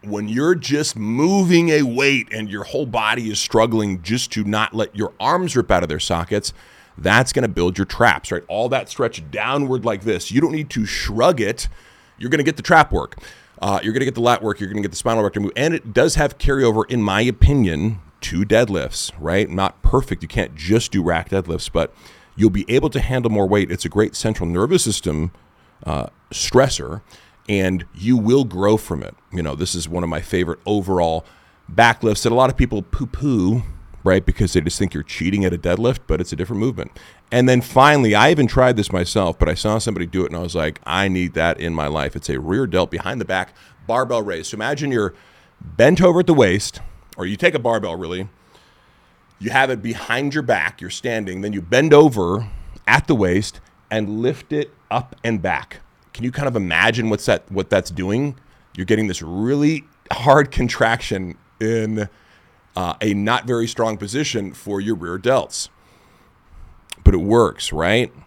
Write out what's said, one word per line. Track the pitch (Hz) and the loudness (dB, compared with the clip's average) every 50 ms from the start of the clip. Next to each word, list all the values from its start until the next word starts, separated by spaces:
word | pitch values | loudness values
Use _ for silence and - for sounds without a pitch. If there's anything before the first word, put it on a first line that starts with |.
| - | -10
When | 101 104 101 107 104 | -8 -8 -6 -6 -4
you're | 110 123 143 165 180 | -2 0 2 2 2
just | 165 123 - 143 147 151 - - | 2 2 -2 0 0 0 -2 -4
moving | 113 104 107 117 123 151 175 196 202 190 170 180 170 170 170 | -6 -4 -2 0 2 2 2 4 4 4 6 6 4 4 4
a | 156 151 143 | 2 2 2
weight | 127 117 123 139 139 139 127 110 - - | 0 0 0 2 2 2 0 -2 -4 -8
and | 110 107 104 | -8 -8 -6
your | 98 104 98 | -8 -8 -8
whole | - - 143 151 | -6 -6 -6 -2
body | 123 104 117 107 107 113 123 117 110 | 0 0 0 2 2 0 0 -2 -4
is | 104 - | -4 -4
struggling | - - - 113 113 117 113 110 107 101 95 90 | -6 0 2 4 4 4 2 0 0 0 -2 -4
just | 85 87 110 123 - - - | -4 -4 -4 -4 -4 -4 -4
to | 110 104 | -4 -2
not | 101 104 107 110 - - | -2 0 0 -2 -2 -2
let | 110 107 - - | -4 -4 -4 -2
your | 101 104 - - _ | -6 -6 -6 -6 _
arms | 107 127 160 180 185 165 - | -2 0 0 0 0 0 0
rip | 123 - - | -2 2 2
out | 101 87 87 | 2 2 2
of | 80 | 0
their | 73 78 | -4 -6
sockets, | - - 92 85 82 - 107 101 - - - - - - - - - _ _ | -4 -2 -2 -4 -2 -2 -4 -4 -4 -6 -12 -12 -20 -20 -20 -20 -20 _ _
that's | - 78 92 104 117 127 127 - | -6 0 4 4 4 4 2 0
gonna | 139 127 | 0 0
build | 113 92 92 87 90 92 | 0 0 0 0 0 0
your | - 98 | -2 -4
traps, | - - - 117 120 78 67 - - 95 | -4 0 2 2 2 2 0 -4 -6 -6
right? | 85 - - | -6 -6 -6
All | 87 104 117 127 | -4 -2 -2 0
that | 135 131 101 - | -2 -2 -4 -6
stretch | - - 131 113 - - 80 73 | -4 -4 -4 -4 -4 -6 -14 -10
downward | - 104 107 120 135 143 143 131 131 127 98 | -8 -6 -4 -2 -2 -2 -2 -2 -2 -2 -2
like | 117 107 101 95 | -4 -4 -2 -2
this. | 113 101 87 - - | -4 -4 -2 -4 0
You | 95 127 | 0 2
don't | 160 160 151 | 2 2 0
need | 156 151 147 | -2 -6 -6
to | - - 110 | -4 -4 -4
shrug | 101 - - - - 104 110 120 170 185 127 | -2 -4 -6 -4 -4 0 2 4 4 4 2
it. | 107 98 107 - - - - - _ - - _ _ _ _ | 0 -2 -2 -4 -6 -8 -8 -10 _ -20 -20 _ _ _ _
You're | _ - 123 | _ -4 -2
gonna | 139 147 143 | 0 0 0
get | 156 156 | 0 -2
the | - - | -4 -2
trap | - 170 160 - - - | 4 4 4 4 4 0
work. | 87 65 - - - - - - - _ _ _ - | -4 -4 -4 -12 -18 -20 -20 -20 -20 _ _ _ -6
Uh, | - 101 101 90 - | -4 -2 -2 0 -2
you're | 107 110 | -2 0
gonna | 123 135 | 0 -2
get | - 98 | -2 -2
the | 110 117 | 2 2
lat | 120 120 - 107 | 2 2 2 0
work. | 110 104 - | -4 -4 -4
You're | 104 95 | -6 -6
gonna | 104 104 | -6 -4
get | 101 98 | -6 -6
the | - | -6
spinal | - - 123 117 113 | -4 -2 0 0 2
erector | 104 101 - 104 | 0 0 0 -2
move. | 101 95 - | -4 -4 -2
And | 113 135 165 170 | -2 -2 0 0
it | - - 113 101 | -2 -6 0 2
does | 123 131 165 - | 4 4 4 4
have | 160 151 139 - _ | 2 0 0 -2 _
carryover, | - 147 139 135 127 117 107 110 107 - | 0 2 2 4 4 4 4 2 0 0
in | 127 120 107 | 0 0 0
my | 101 95 101 | 2 2 2
opinion, | 117 120 107 - - 135 143 143 117 90 80 73 82 110 110 95 82 - _ _ - | 2 2 4 6 6 6 6 6 2 2 0 0 -2 -4 -4 -6 -12 -20 _ _ -12
two | - 85 85 101 | -6 -2 -2 0
deadlifts, | 101 104 110 123 107 98 85 67 65 - - - - - 80 | 4 4 4 4 4 0 -4 -4 -4 -6 -8 -10 -10 -10 -8
right? | 76 78 85 98 107 95 | -4 -2 0 0 0 0
Not | 90 92 95 95 - _ - | -2 -2 -2 -2 -4 _ 2
perfect. | - - 127 127 - 95 78 85 | 4 4 4 0 0 -6 -8 -8
You | 80 | -6
can't | - - 90 64 - | -4 -4 -4 -4 -6
just | 76 76 85 104 113 - - - | -12 -2 2 2 2 2 0 -2
do | 98 85 | -2 0
rack | 85 85 82 85 - | 0 0 -2 -2 -2
deadlifts, | - 98 90 82 82 82 - - | -4 -4 -2 -4 -6 -6 -6 -4
but | - 87 80 - - _ - - - - _ _ _ | -2 -2 -2 -2 -6 _ -20 -20 -20 -20 _ _ _
you'll | - 101 110 | 2 2 2
be | 92 101 - - | 2 2 -4 0
able | 113 135 147 151 | 0 0 0 0
to | - 131 | -2 -2
handle | - - 127 127 120 117 | -2 0 -2 -2 0 0
more | 110 104 101 | 0 2 2
weight. | 95 101 104 95 82 | 2 2 2 2 0
It's | 87 - - | -4 -6 -6
a | 80 | -4
great | - 101 110 - - | 0 0 0 0 -2
central | - - 110 107 - 85 85 | -4 -4 -4 -2 -2 -4 -2
nervous | 85 87 101 135 185 180 - | 0 0 0 2 2 0 0
system, | 117 104 - - 92 76 76 78 87 - - _ _ _ _ _ _ _ _ - | 0 -4 -4 -4 -4 -2 -2 -2 -4 -6 -10 _ _ _ _ _ _ _ _ -8
uh, | 80 78 71 60 - _ _ _ _ | -6 -6 -6 -6 -8 _ _ _ _
stressor, | - - - - - 123 131 135 - - 69 - 78 98 _ _ - - _ _ _ _ _ - | -8 -6 -6 2 4 4 4 4 0 -6 -8 -10 -12 -14 _ _ -20 -20 _ _ _ _ _ -2
and | 104 98 95 92 92 90 82 - - | 0 0 2 0 0 -2 -4 -8 -14
you | - 90 117 127 | -6 0 2 2
will | 120 104 110 123 139 135 | 2 4 4 4 4 2
grow | 113 - 90 98 104 110 | 0 -4 0 2 2 2
from | 107 - - 90 71 50 | 2 0 -4 -8 -8 -8
it. | 50 - _ _ _ - | -12 -16 _ _ _ -8
You | 92 82 | -6 -6
know, | 76 69 | -6 -4
this | 71 87 90 - | -6 -6 -4 -4
is | 87 80 80 | -6 -8 -6
one | 85 90 87 | -6 -6 -4
of | 82 | -4
my | 82 76 80 | -4 -6 -6
favorite | - - 90 90 85 82 - _ | -2 -2 -2 0 -2 -4 -8 _
overall | - 107 104 92 95 95 90 85 82 80 82 - - - _ _ _ _ _ _ - | -2 -2 -2 0 0 0 0 0 0 -2 -4 -6 -10 -20 _ _ _ _ _ _ -6
back | 85 85 117 117 113 - - | 2 4 4 4 4 2 0
lifts | 113 104 - - | 0 0 2 0
that | 120 117 | 0 2
a | |
lot | 123 131 131 | 4 2 2
of | 127 | 2
people | - 131 123 - 104 92 | 0 0 0 0 -6 -6
poo-poo, | - - - 139 123 - - 135 147 131 107 92 92 110 123 - - - - - - - - - | -4 -6 -6 -6 -6 -8 -6 -2 0 0 2 2 2 0 0 -2 -6 -12 -16 -18 -20 -20 -4 2
right? | 101 92 95 90 | 2 2 4 2
Because | - - - 104 90 - | 0 0 0 0 2 2
they | 90 | 0
just | - 85 - - | 0 0 -2 -2
think | - 90 - | -4 -4 -4
you're | 76 73 | -6 -10
cheating | - - - - 92 98 104 98 | -8 -8 -4 -2 -2 0 2 0
at | 90 87 | 0 0
a | 85 | 0
deadlift, | - 87 87 92 113 120 127 - - | 0 -2 0 2 2 0 0 0 -2
but | - 78 78 | -4 -2 -2
it's | 90 - - | -2 -6 -6
a | |
different | 71 92 85 120 98 | -8 -6 -6 -4 -4
movement. | 107 131 117 90 - - - - - - - _ _ _ | -2 -4 -4 -6 -12 -12 -14 -20 -20 -20 -20 _ _ _
And | - 123 127 127 | 2 4 6 6
then | 127 127 | 6 4
finally, | 120 - - 127 131 147 151 143 127 110 104 | 2 2 4 6 8 8 8 6 4 4 4
I | 104 113 147 | 6 6 6
even | 180 151 139 | 4 4 2
tried | 113 - 135 127 127 123 | 2 4 4 4 4 4
this | 107 101 - - | 2 0 -2 -2
myself, | 92 87 - - 110 95 85 80 _ | -2 -2 0 0 0 0 0 2 _
but | 90 80 | 0 0
I | 80 | 0
saw | 78 - 107 107 113 | -2 0 0 0 0
somebody | - 113 98 90 87 | -2 -4 -4 -4 -6
do | 82 90 92 90 | -4 -2 -2 -2
it | - | -2
and | - | -4
I | 85 | -6
was | 87 87 87 | -8 -6 -4
like, | 87 78 78 78 - _ | -2 -4 -4 -4 -8 _
"I | - 80 92 98 98 | -4 -2 0 0 0
need | 92 92 90 87 - | 0 0 -2 -2 -2
that | 80 80 85 82 - | 0 0 0 0 -2
in | 76 85 82 | -4 -6 -4
my | 80 76 | -4 -4
life." | 73 76 78 69 71 - | -4 -2 -4 -4 -4 -6
It's | 73 - - | -8 -6 -6
a | 71 65 | -6 -4
rear | 73 80 92 120 135 | -2 -2 0 0 0
delt | 95 85 90 87 - | 0 0 0 0 0
behind | - 82 - 95 117 127 | -4 -8 -8 -6 -6 -6
the | 98 | -6
back | 87 92 92 92 - _ _ - _ _ _ - | -4 -4 -4 -4 -6 _ _ -20 _ _ _ -6
barbell | - 113 123 131 117 123 117 107 | -4 -2 -2 0 0 -2 -4 -2
raise. | 101 90 82 80 - | -4 -6 -8 -8 -10
So | - | -8
imagine | 104 110 127 147 131 151 143 127 | -6 -4 -4 -4 -4 -4 -2 0
you're | 117 104 95 - - _ _ _ _ _ _ _ _ | 0 0 -2 -4 -8 _ _ _ _ _ _ _ _
bent | - - - - 117 143 180 160 | -20 -18 2 4 6 6 6 6
over | 185 180 170 175 | 6 4 6 4
at | 175 | 4
the | - 170 | 4 6
waist, | 143 120 95 87 104 - - - - - - - - _ _ - | 6 6 4 4 0 -2 -6 -10 -12 -16 -16 -16 -20 _ _ -12
or | - 92 | -8 -6
you | 92 104 | -6 -4
take | - - 175 151 | 0 0 0 0
a | 143 | 0
barbell, | 113 123 113 110 98 95 82 | -2 0 0 0 -2 -4 -6
really. | 90 92 80 90 92 95 98 _ _ _ _ _ _ _ _ _ _ _ _ _ _ _ _ _ _ _ _ _ _ | -6 -8 -6 -6 -8 -8 -10 _ _ _ _ _ _ _ _ _ _ _ _ _ _ _ _ _ _ _ _ _ _
You | 98 113 | -8 0
have | 113 131 135 131 | 2 2 2 2
it | 131 110 98 | 0 -4 -4
behind | 117 113 - - - 113 123 143 143 135 | -8 -8 -8 -4 -4 -2 -2 -2 -2 -4
your | 156 139 | -4 0
back, | 117 117 92 76 90 - - | 0 0 0 0 -4 -6 -8
you're | - 90 | -14 -12
standing, | - - - 127 117 113 104 95 92 92 | -12 -8 -6 -4 -4 -4 -4 -6 -6 -6
then | 98 104 104 | -6 -6 -6
you | 98 87 | -6 -4
bend | 85 120 123 147 160 147 | 0 2 2 6 8 8
over | 147 156 151 120 110 90 87 92 104 117 104 - - - - - - - | 8 8 8 6 2 0 0 0 -2 -4 -8 -12 -14 -14 -16 -18 -8 0
at | - 113 139 147 | 2 2 2 4
the | - 156 | 2 2
waist | 113 101 90 90 98 107 - - - - _ _ _ _ _ | 2 2 2 2 0 0 -2 -10 -16 -20 _ _ _ _ _
and | 107 110 107 98 104 110 | -4 -4 -4 -4 -4 -2
lift | 117 127 131 127 - _ 151 | -2 -2 -2 -4 -8 _ -4
it | 147 147 - _ _ _ _ | -4 -4 -4 _ _ _ _
up | 101 123 127 - - _ - | -6 -6 -6 -6 -16 _ -4
and | 117 113 101 82 | -4 -4 -2 -2
back. | 95 85 69 - _ - - - _ _ _ _ _ _ | -2 -4 -4 -6 _ -20 -20 -20 _ _ _ _ _ _
Can | - 110 | -8 -8
you | 127 131 | -6 -4
kind | - 143 139 | -4 -4 -2
of | 123 | -2
imagine | 110 98 87 80 82 95 113 117 117 113 110 | -2 -2 0 2 4 4 4 2 0 0 -2
what's | 104 101 - | -2 -2 2
that, | - 107 82 - _ | 0 0 0 0 _
what | 98 98 92 - | -6 -6 -2 0
that's | - 98 92 - | 0 0 0 -2
doing? | 85 80 92 95 104 120 143 147 131 - _ _ _ _ _ _ _ | -8 -6 -4 -2 -2 -2 -2 -4 -6 -10 _ _ _ _ _ _ _
You're | - 92 | -10 0
getting | 90 110 107 110 101 | 0 0 2 2 -2
this | 90 - 82 | -4 -6 -8
really | 78 87 95 107 120 139 143 147 151 160 147 135 _ _ _ _ - - | -8 -6 -4 -2 0 0 2 2 2 0 0 -6 _ _ _ _ -8 -8
hard | - 123 151 139 151 147 131 | -4 4 6 6 6 6 2
contraction | - - 131 117 - - - 113 113 117 - - - 95 92 90 85 _ _ _ _ _ | 0 -2 -2 -2 0 0 0 2 2 -2 -4 -6 -6 -6 -6 -8 -10 _ _ _ _ _
in, | 110 110 117 113 110 107 110 107 104 101 _ _ _ _ _ _ _ _ _ _ _ _ _ | -2 -2 0 -2 -2 -2 -4 -4 -6 -6 _ _ _ _ _ _ _ _ _ _ _ _ _
uh, | 90 92 87 - - | -4 -4 -4 -4 -2
a | 110 107 101 | -2 -2 0
not | 101 101 107 120 120 - | 0 0 0 0 0 0
very | 117 127 117 117 | -2 -2 -2 -2
strong | 117 - - 117 113 107 | -4 -2 -2 -2 -2 -2
position | 101 104 98 107 127 - - - 113 98 92 - | -6 -8 -6 -4 -4 -4 -2 -4 -6 -6 -6 -12
for | - - 101 101 98 | -14 -8 -6 -6 -4
your | 101 107 110 | -2 -2 -4
rear | 87 82 85 87 95 | -4 -4 -8 -8 -4
delts. | 92 117 135 127 76 - - - - - _ _ _ _ _ _ _ _ _ _ _ _ _ _ _ _ - - - - - - _ _ - _ - | 0 2 2 2 0 -2 -8 -12 -12 -12 _ _ _ _ _ _ _ _ _ _ _ _ _ _ _ _ -20 -20 -20 -20 -20 -20 _ _ -20 _ 4
But | - 95 | 4 4
it | 90 | 4
works, | 85 101 113 120 113 90 - - - - - | 2 2 4 4 4 4 0 -6 -10 -8 -4
right? | 76 80 87 104 117 123 - - - - | -2 0 0 2 0 0 -2 -8 -18 -20